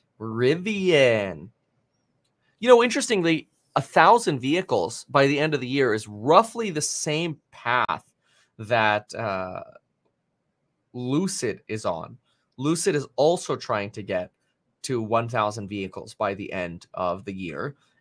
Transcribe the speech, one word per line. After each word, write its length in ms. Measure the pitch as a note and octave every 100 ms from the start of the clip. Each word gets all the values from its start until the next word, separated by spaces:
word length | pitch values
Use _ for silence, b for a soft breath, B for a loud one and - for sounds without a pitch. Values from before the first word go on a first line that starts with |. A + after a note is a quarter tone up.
| _ -
Rivian. 1300 | A2 A2+ B2+ E3 F#3+ G3+ F#3 D3+ B2+ A2 G2 D#2 F2 _ _ _ _ _ _ _ _ _ _ _
You 100 | A#3
know, 120 | A#3+
interestingly, 680 | A#3+ C#4+ A3+ G#3 E3 D#3+ - _ _ C#3+
a 60 |
thousand 580 | - F3+ E3 A3+ G#3+ C3+
vehicles 680 | C3 E3+ F#3 A2+ E2+ - -
by 180 | C#3 C#3
the 120 | C#3+
end 140 | D#3
of 60 | C#3+
the 80 | B2
year 260 | C#3 B2+ G#2+
is 120 | G#2
roughly 600 | G#2 A#2+ F3+ A3+ A#3 A3
the 100 | D3+
same 580 | - - D#3+ D3+ E3+ D3 _
path 520 | - A#2+ B2 G#2 D#2+ - _ _ _ _ -
that, 540 | G#2 A#2 A2 G#2 - -
uh, 480 | A2 F#2+ F#2 F#2 - - _ _ _ _ _ _ _ _ _ _ _
Lucid 680 | B2 B2 C#3+ F#3+ - A#2 F#2 -
is 180 | G#2+ G2+
on. 320 | E2 E2 A#2+ _ _ _ -
Lucid 400 | C#3 E3 G3 D3
is 120 | C3 -
also 400 | D3+ F3 - C3
trying 340 | - G#2+ G2+
to 140 | A2+
get 280 | G2 F#2 F2+ _ _ _ _ _
to 180 | - B2
one 260 | G#2+ A2+ A#2
thousand 400 | A#2+ G#2 G#2+ G2
vehicles 460 | G2+ F#2+ F#2+ G#2+
by 220 | - G#2 G2
the 180 | -
end 320 | F#2+ F2 E2+ -
of 320 | - F2+ F#2 G2+
the 80 |
year. 420 | F#2+ F2 D2 C3+ - _ _